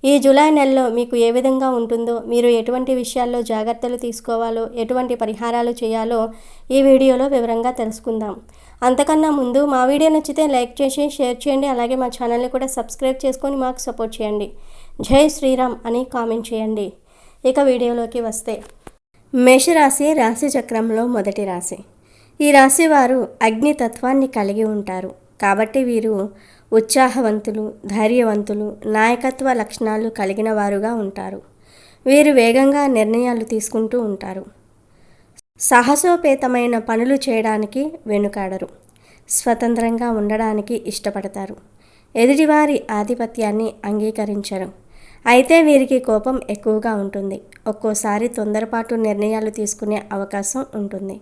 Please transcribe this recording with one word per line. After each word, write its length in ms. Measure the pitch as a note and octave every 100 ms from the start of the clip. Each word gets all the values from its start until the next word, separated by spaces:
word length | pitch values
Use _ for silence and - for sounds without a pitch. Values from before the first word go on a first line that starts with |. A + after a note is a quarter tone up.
ఈ 140 | C4+ C#4+
జూలై 320 | C#4 C4+ D4+
నెలలో 380 | D4+ C4+ C4+ B3+
మీకు 280 | A#3 A#3+ A#3+
ఏ 140 | A3+
విధంగా 400 | A#3+ C4 C4 C4
ఉంటుందో, 520 | B3 A3+ A#3 A#3 A#3 A3+
మీరు 200 | A#3+ A#3+
ఎటువంటి 480 | A#3 A3+ B3+ B3+
విషయాల్లో 480 | B3+ A#3+ C4 B3 B3
జాగ్రత్తలు 540 | A3+ A3 G#3+ A#3 A#3+ A#3+
తీసుకోవాలో, 720 | A#3+ A3+ - A3+ A#3 A3+ A3+
ఎటువంటి 400 | A#3+ A3+ B3+ B3+
పరిహారాలు 560 | A#3+ A3 G#3+ A#3 A#3 A#3+
చేయాలో 580 | A#3+ A3+ A3+ A3+ A#3 A3+ A3+ - - -
ఈ 120 | C4
వీడియోలో 440 | C4+ C4 C4+ B3+ C#4
వివరంగా 440 | C4+ A#3 A3+ A#3
తెలుసుకుందాం. 680 | B3 A3 A3 - A3+ G#3+ F#3+ - - - -
అంతకన్నా 480 | B3 B3+ C#4+ D#4+ D#4
ముందు 340 | C#4+ B3 B3
మా 200 | D4 C4+
వీడియో 260 | B3+ C#4+ D#4+
నచ్చితే 360 | D#4 D4+ C#4 D#4
లైక్ 360 | C4 A#3+ B3
చేసి 280 | C#4 C4+ D4
షేర్ 380 | C#4+ B3+ B3 C#4+
చేయండి. 180 | C4+ C#4
అలాగే 280 | B3 A#3+
మా 120 | C4 B3
ఛానల్ని 420 | A#3+ A#3+ A#3+ B3
కూడా 180 | B3+ C4
సబ్స్క్రైబ్ 600 | C4 A#3 - C4 C4 C4+
చేసుకొని 300 | C4 C#4 C#4
మాకు 220 | B3+ B3+
సపోర్ట్ 440 | - A3+ A3 A3
చేయండి. 280 | G#3+ G#3 G#3 - - - - -
"జై 280 | - C4+ D4+
శ్రీరామ్" 480 | D4+ C4+ B3+ B3+ A#3 A#3
అని 180 | A#3
కామెంట్ 500 | B3+ B3+ A3+ A3+ A3+
చేయండి. 380 | A3+ A3 G#3+ G3+ - _ _ - _
ఇక 160 | B3+ C4
వీడియోలోకి 600 | C#4 B3 A#3+ A#3+ A#3 A#3+
వస్తే, 420 | A#3 A3 - G#3+ G#3+ - - _ _ _ _
మేషరాశి 800 | B3+ B3 C4 C4+ E4 C#4 C#4 D4
రాశి 340 | D#4 A3+ A#3 D4
చక్రంలో 600 | C#4 A#3+ A3+ A3+ A3 A#3+
మొదటి 380 | A#3+ G3+ G3
రాశి. 320 | G3 F3+ E3+ F3+ - _ _ _ _ _
ఈ 100 | D4
రాశి 360 | C#4 C4+ C4+ E4
వారు 420 | D4 B3 C4 G#3+ -
అగ్నితత్వాన్ని 840 | A3+ A3 D4 D4 A#3 A3+ B3+ C4+ C4+
కలిగి 380 | B3+ G3 G3+
ఉంటారు. 640 | A3 G#3+ G3+ F#3 F#3 - _ _
కాబట్టి 420 | G3+ G3 A3 C4+
వీరు 460 | B3+ A#3 A3 G#3 G3+ - - _ _
ఉత్సాహవంతులు, 1000 | A3 A3 C4+ B3+ B3 A3+ G#3+ G#3+ G#3+ G#3+ - -
ధైర్యవంతులు, 880 | G3+ G#3+ A3+ A3+ G#3+ G#3 G#3 G#3 - -
నాయకత్వ 680 | G#3+ A3 A#3+ B3+ C4 C4+
లక్షణాలు 560 | B3+ G#3+ - A3 G#3+ A3+
కలిగిన 440 | A3 G3 G3 A3
వారుగా 420 | G#3+ G3+ G3+ G#3+
ఉంటారు. 480 | A#3 G3+ G3 F#3+ G3 - _ _ - - _ -
వీరు 260 | C#4 D4
వేగంగా 540 | C#4 A#3 A#3+ C4+ C#4+ C#4+
నిర్ణయాలు 580 | A#3+ G#3+ A3+ B3 A#3
తీసుకుంటూ 560 | A3 A3 G#3+ A#3 A3 B3
ఉంటారు. 440 | A3 G3 F#3 F#3+ G3 _ _ _ _ _ _ _ _ _ _ _
సాహసోపేతమైన 1160 | - B3 B3 C#4+ F4+ E4+ E4 C4+ C4+ B3 A#3+ A#3
పనులు 360 | A3+ A3+ A#3+
చేయడానికి 800 | C#4 C4+ A3+ A3 G#3+ G#3+ B3 D4 E4 -
వెనుకాడరు. 600 | G#3 G3+ G3+ F#3+ F#3+ - - _ _ _ _ _
స్వతంత్రంగా 840 | - - A#3 A#3 A#3 A#3 A3+ A#3+
ఉండడానికి 720 | A3 G#3 G#3+ A3 G#3+ G#3 A#3 -
ఇష్టపడతారు. 720 | - - G3+ F#3+ - G2 G#3 _ _ _ _ _ -
ఎదుటివారి 680 | A#3+ C#4 D#4 D4+ D4+ C#4 -
ఆధిపత్యాన్ని 840 | G#3+ G#3 A#3+ A3+ A3+ G#3+ G#3 A3 -
అంగీకరించరు. 880 | G#3 G#3 G#3+ A3 G#3 G3+ G3+ F#3+ F#3 - - - - - -
అయితే 360 | B3 B3+ E4
వీరికి 360 | D#4 C#4+ C4+ C4
కోపం 420 | B3+ A3 G#3+ C4 -
ఎక్కువగా 440 | G#3 - G#3+ A3+
ఉంటుంది. 460 | G#3+ G3 G3 G3 F#3+ - - -
ఒక్కోసారి 640 | A3 A3 G#3 A3 G#3 A#3
తొందరపాటు 640 | A#3 G#3+ G#3+ A3 A3+ A3+
నిర్ణయాలు 560 | A#3 A3 G3+ G#3 A3 G#3+
తీసుకునే 520 | G#3+ G#3 - G#3 G#3 G3+
అవకాశం 540 | G3+ G3 G3+ G3 C4 C4+
ఉంటుంది. 460 | A3 G3+ G3+ F#3+ G3+